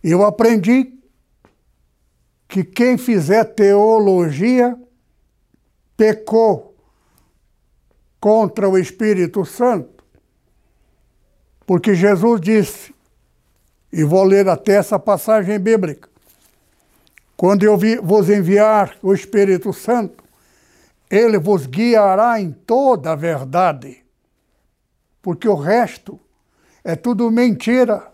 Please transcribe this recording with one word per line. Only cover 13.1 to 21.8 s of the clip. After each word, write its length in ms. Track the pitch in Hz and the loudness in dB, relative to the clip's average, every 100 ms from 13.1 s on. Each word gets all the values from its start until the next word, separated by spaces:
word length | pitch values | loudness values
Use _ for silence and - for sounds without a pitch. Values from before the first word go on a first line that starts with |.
| _ _ _ _ _ _ _ _ | _ _ _ _ _ _ _ _
e 100 | 165 | -4
vou 200 | 151 180 | 0 2
ler 260 | 190 196 190 | 4 4 2
até 240 | 170 - | 0 2
essa 260 | 202 - 202 | 0 0 -4
passagem 580 | - 196 - 220 185 208 | -2 -4 0 0 0 -4
bíblica, 520 | 190 226 180 139 _ _ _ _ _ _ _ _ _ _ _ _ _ - | 0 0 -2 -8 _ _ _ _ _ _ _ _ _ _ _ _ _ -4
"Quando 260 | 180 202 | 0 2
eu 140 | 208 208 | 2 2
vi-, 200 | 214 226 | 0 -2
vos 320 | 175 208 180 | 0 0 2
enviar 680 | 208 175 202 214 214 196 - | 0 2 2 4 2 -2 -4
o 120 | 190 | -4
Espírito 580 | 196 - 214 196 185 196 | -4 -2 -2 0 0 -4
Santo, 500 | 175 - 240 202 - _ _ _ _ _ _ _ _ _ | -10 -4 -4 -4 -12 _ _ _ _ _ _ _ _ _
ele 280 | 196 233 208 | 0 2 0
vos 280 | 160 196 131 | 0 -2 -2
guiará 720 | 139 | -4